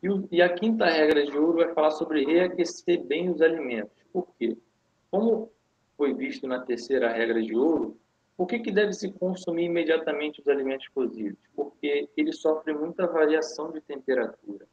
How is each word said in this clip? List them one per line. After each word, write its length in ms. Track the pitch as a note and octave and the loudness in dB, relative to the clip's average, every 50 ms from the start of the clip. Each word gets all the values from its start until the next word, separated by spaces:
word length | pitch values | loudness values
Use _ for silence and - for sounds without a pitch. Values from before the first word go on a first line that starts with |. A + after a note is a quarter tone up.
E 80 | - F#3 | 0 0
o, 180 | G3+ F#3+ F#3+ - | -2 -2 -2 -2
e 100 | F3 E3+ | 4 4
a 60 | F3 F3+ | 4 4
quinta 380 | F3 - G#3 A3+ A3+ A3+ G#3 | 4 2 0 0 2 4 4
regra 400 | F3 D#3+ D#3+ D3+ D3+ D#3 D3 C#3+ | 2 4 4 4 6 6 4 2
de 120 | C#3+ C3+ D3 | 2 0 2
ouro 200 | D3+ E3+ E3+ E3 | 2 2 4 4
vai 160 | E3+ E3 - | 2 2 2
falar 180 | D#3+ D3+ D#3 | 2 2 2
sobre 320 | D3+ - E3+ D#3+ D#3 D3+ C3+ | 2 0 -4 -2 0 0 2
reaquecer 800 | C#3+ D#3+ E3+ F#3 F3+ - F3+ F3 E3 - - - - F3 F3 - | 4 4 4 4 2 0 -2 -2 -2 -4 -8 -2 0 0 0 0
bem 260 | B2+ C#3+ D#3+ F3 F3+ | -2 -2 -2 0 -2
os 120 | F3 D3+ | 2 4
alimentos. 560 | D#3+ D#3+ E3 E3 D3 B2+ A#2+ A2+ G#2 G#2 _ _ _ _ _ | 4 4 4 2 -4 -4 -4 -6 -6 -8 _ _ _ _ _
Por 140 | F#3 F3+ - _ _ | -6 -6 -6 _ _
quê? 200 | A#2 A2+ - - _ _ _ _ _ _ _ _ _ _ | -4 -4 -4 -4 _ _ _ _ _ _ _ _ _ _
Como 400 | - G3 A3 A#3 A3 A3 A3 - _ _ _ _ _ _ _ _ _ _ | -2 0 2 2 0 0 -2 -10 _ _ _ _ _ _ _ _ _ _
foi 160 | C#3+ C#3 B2+ | 0 0 0
visto 340 | - C3 C3 - - - C3 | -2 -4 -8 -8 -8 -6 -4
na 140 | B2+ B2 | -4 -4
terceira 500 | - - B2 A2+ - - C3+ C3 A#2+ A#2 | -4 -4 -6 -6 -2 0 0 2 2 2
regra 300 | A2+ A2+ A#2 A#2 A#2 A2+ | 0 0 0 0 2 0
de 120 | A2 A2 G#2+ | 0 0 0
ouro, 440 | A#2 C3 D#3+ E3 C#3 A#2+ G#2+ - - _ _ _ _ _ _ _ _ | 2 2 4 2 2 0 -4 -8 -14 _ _ _ _ _ _ _ _
por 100 | F3+ F#3 | -4 -4
que 120 | A#3 A#3 | -2 -4
que 120 | A3+ A#3 | -4 -2
deve 220 | G3 G3 G#3 G3+ F#3+ | 2 2 2 2 0
se 180 | - - F#3+ | -4 -6 -8
consumir 540 | - - - F#3 F#3 - - - E3+ E3 E3+ | -6 -4 -4 -4 -4 -4 -6 -4 -2 -2 0
imediatamente 760 | E3+ E3+ E3+ E3 D3+ D#3+ D#3+ D#3+ E3 D3 D3 D3+ D3+ D3+ - | 0 0 0 2 2 0 0 0 -2 -4 -2 -4 -6 -6 -6
os 80 | - C#3+ | 0 0
alimentos 400 | C#3+ C#3 C3+ C3+ C3+ C3+ - - | 0 2 2 -2 -4 -6 -8 -10
cozidos? 500 | _ C#3 B2+ A2+ A2 A2 A2 G2+ F#2+ - _ _ _ | _ -4 -4 -4 -4 -6 -8 -8 -8 -10 _ _ _
Porque 560 | - - - - _ - D3 C#3+ C#3+ C#3+ - _ | -8 -8 -8 -8 _ -2 0 0 0 -2 -4 _
ele 160 | - D3+ D#3 | -2 -2 -2
sofre 420 | D#3+ - - D#3+ D#3 D#3 - D#3 D3+ | -2 -2 0 0 0 0 0 -4 -4
muita 320 | D3 D3+ E3+ E3 - F#3 | -2 -4 -6 -2 -2 -2
variação 640 | E3+ E3+ E3 D#3 D3+ D#3 D#3+ D3+ - - - D3+ D#3+ D#3+ | 0 2 4 4 4 4 2 0 -2 -6 -8 -8 -8 -10
de 80 | D#3 | -12
temperatura. 840 | - _ D3 C3+ - - C3 B2+ A2+ A2 - _ _ - G2+ G2 - _ | -12 _ -14 -12 -2 0 0 0 0 -2 -6 _ _ -14 -14 -14 -14 _